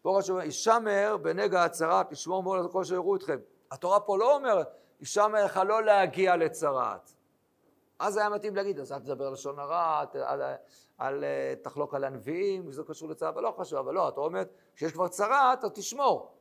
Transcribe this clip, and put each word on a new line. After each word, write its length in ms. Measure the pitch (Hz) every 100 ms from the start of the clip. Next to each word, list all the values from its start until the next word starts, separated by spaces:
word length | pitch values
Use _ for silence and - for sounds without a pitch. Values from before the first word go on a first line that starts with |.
פה 160 | - 196
רש"י 140 | 175
אומר, 100 | 185
"הישמר 760 | 156 131 220 226 220 196 208 208
בנגע 420 | 160 170 208 180
הצרת, 480 | 170 170 160 190 185
לשמור 320 | 147 165 185
מאוד 160 | 185 185
על 80 | 175
כל 120 | 185
שיראו 320 | 180 185 180
אתכם". 240 | 196 - 135 - _ _
התורה 280 | 135 175 202
פה 180 | 202 190
לא 180 | 233
אומרת, 320 | 285 262 196 151 - _ _
"הישמר 460 | 135 208 214 214
לך 160 | 196 185 190
לא 160 | 220
להגיע 520 | 220 202 185 170 185
לצרת". 760 | 175 160 160 156 131 117 95 _ _ _ _ _ _ _ _ _ _
אז 180 | 190 208
היה 120 | 208
מתאים 260 | 208 208
להגיד, 240 | 196 202 147
"אז 120 | 131
אל 80 | 139
תדבר 300 | 135 131 139
לשון 300 | 135 143 143
הרע, 420 | 143 170 165 151
אל 40 |
ת-, 100 | 147
על, 260 | 139 127 139 135 135 - _ _ _
על, 260 | 131 139
אה, 300 | 143 139 135 135
תחלוק 320 | 139 143 143
על 100 | 139
הנביאים", 680 | 135 135 110 170 202 190 170
זה 120 | 135 160
קשור 220 | 156 160
לצרת, 240 | 160 160
אבל 100 | 160
לא 120 | 226 -
חשוב, 200 | 170 143
אבל 140 | 131
לא, 140 | 175 151
התורה 200 | 135 151
אומרת, 260 | 185 185 _ _
"כשיש 160 | - 160
כבר 160 | 156 180
צרת, 560 | 180 208 277 262 254
אז 60 | 214
תשמור". 580 | - - 247 269 147 - _